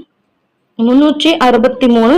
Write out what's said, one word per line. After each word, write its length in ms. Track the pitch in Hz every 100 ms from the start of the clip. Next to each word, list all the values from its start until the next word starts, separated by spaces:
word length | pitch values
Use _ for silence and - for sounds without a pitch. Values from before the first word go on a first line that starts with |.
| - _ _ _ _ _ _ -
முன்னூற்றி 500 | 233 262 302 294 311 320
அறுபத்தி 500 | 254 240 247 254 254
மூணு 260 | 233 226